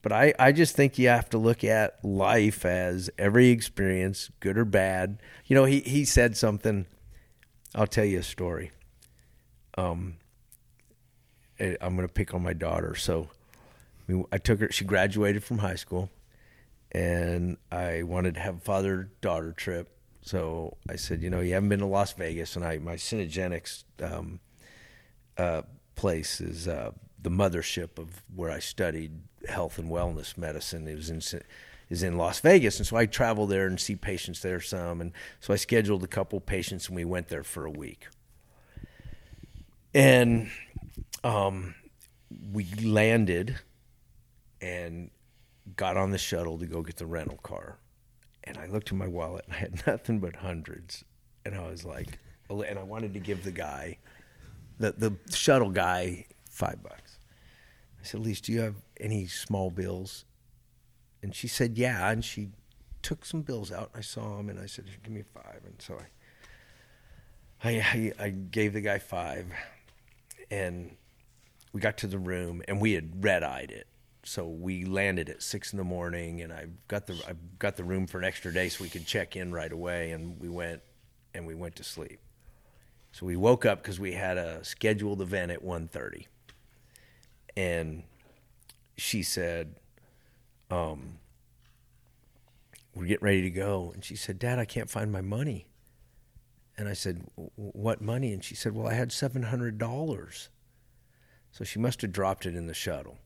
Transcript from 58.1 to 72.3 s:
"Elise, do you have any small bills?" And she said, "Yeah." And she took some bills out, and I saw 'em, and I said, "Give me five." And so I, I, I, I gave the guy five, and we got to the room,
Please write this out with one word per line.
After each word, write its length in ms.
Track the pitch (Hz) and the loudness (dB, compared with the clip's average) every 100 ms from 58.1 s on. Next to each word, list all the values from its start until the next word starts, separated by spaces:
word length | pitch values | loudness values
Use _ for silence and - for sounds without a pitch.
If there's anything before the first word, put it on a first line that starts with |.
| 101 | -6
"Elise, 200 | 110 101 | -4 -4
do 100 | - | -2
you 100 | 113 | -2
have 140 | 113 101 - - | -2 -6 -16 -10
any 260 | 107 107 90 | -2 -2 -2
small 460 | - - 101 92 | -8 -2 0 0
bills?" 540 | 87 92 92 95 - - _ _ - _ _ _ _ _ _ | -2 -4 -4 -8 -12 -20 _ _ -20 _ _ _ _ _ _
And 120 | 101 - | -10 -8
she 120 | 123 | -6
said, 280 | - 120 113 | 0 0 2
"Yeah." 360 | 123 110 95 | 0 2 2
And 120 | 110 | 0
she 260 | 120 - 101 - _ - - - | -2 -6 -8 -12 _ -20 -18 -12
took 240 | - 160 - | -8 -8 -6
some 160 | 160 | -6
bills 300 | 143 120 98 | -4 -6 -6
out, 180 | 90 104 | -8 -10
and 60 | 113 | -12
I 20 | |
saw 360 | 104 - 107 101 | -10 -8 -8 -8
'em, 120 | 104 | -8
and 100 | 95 | -10
I 80 | 98 | -12
said, 180 | - 98 95 | -14 -16 -18
"Give 100 | 113 | -12
me 120 | 107 101 | -12 -12
five." 280 | - - - 92 | -20 -20 -20 -20
And 160 | - | -20
so 160 | - - - - - - - - - - - - - - - - - - | -14 -14 -16 -20 -20 -20 -20 -20 -20 -20 -20 -20 -20 -20 -20 -20 -20 -6
I, 40 | 117 | -2
I, 40 | |
I, 420 | 117 101 117 110 - 104 | 2 2 2 -2 -2 -6
I 40 | |
gave 440 | 95 92 110 107 | -6 -4 0 0
the 80 | 104 | 0
guy 180 | 104 101 | -2 -4
five, 480 | - 92 85 78 90 - - - - - _ _ _ - - | -4 -6 -6 -8 -8 -12 -14 -20 -20 -20 _ _ _ -20 -8
and 440 | 101 92 87 85 - _ _ _ _ _ _ - | -4 -4 -6 -12 -16 _ _ _ _ _ _ -10
we 80 | 101 | -2
got 160 | 107 - | -2 -2
to 100 | 104 | -6
the 120 | 95 | -4
room, 420 | 90 | -4